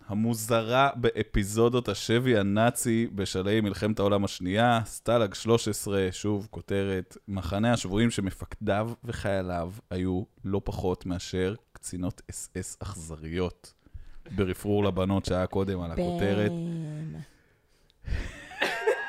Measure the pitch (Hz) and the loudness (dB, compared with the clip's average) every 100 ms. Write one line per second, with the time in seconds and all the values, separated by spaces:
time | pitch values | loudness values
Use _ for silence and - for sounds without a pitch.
0 | - 101 113 117 107 117 113 127 139 123 | -6 -2 0 0 2 0 2 4 4 2
1 | 117 107 107 113 98 107 117 123 117 98 | 0 0 0 0 2 4 4 4 0 -2
2 | - 113 131 113 98 101 117 123 127 113 | 2 4 4 4 4 4 4 2 2 2
3 | 117 98 95 95 95 110 104 95 107 104 | 0 -2 -2 -2 2 2 2 0 0 2
4 | 101 101 101 - 90 101 120 117 104 - | 4 4 2 -2 -2 2 4 4 0 -4
5 | - 120 107 95 107 117 110 101 - 98 | 2 2 2 0 2 4 2 -4 -2 0
6 | 92 92 104 104 107 - - 98 98 95 | 0 0 -2 -2 -4 -10 -4 -2 0 -2
7 | 90 - - 98 85 98 113 117 98 98 | -4 -12 -8 -6 -2 0 2 2 2 2
8 | 117 - 98 - - - 107 98 113 117 | 4 2 -2 -4 -10 -6 0 0 0 -6
9 | 117 110 107 98 92 87 85 104 - 92 | -10 -6 -2 -2 0 -2 -4 -8 -8 -2
10 | 92 92 87 _ - 98 - 98 92 90 | 0 0 -4 _ -4 -4 -2 -2 -2 -2
11 | 95 87 - 92 92 110 _ - - 92 | -4 -6 -4 -2 -2 -4 _ -18 -10 -6
12 | 90 - - - - 92 92 - 101 95 | -4 -6 -10 -14 -10 -10 -10 -10 -12 -10
13 | 80 78 78 85 90 - - _ _ - | -12 -10 -6 -2 -2 -4 -18 _ _ -16
14 | - - - 95 95 90 101 104 101 90 | -14 -16 -6 -2 -2 -2 0 2 4 2
15 | 95 98 - 90 92 101 95 92 85 82 | 2 2 2 0 0 0 0 -2 -4 -2
16 | 175 175 - - 208 170 170 165 156 151 | -2 0 0 2 2 0 -4 -6 -6 -8
17 | 160 156 156 _ _ _ _ _ _ _ | -8 -10 -14 _ _ _ _ _ _ _
18 | - - - - - 740 - - 440 - | -4 -4 -4 -10 -12 -4 -2 0 0 -2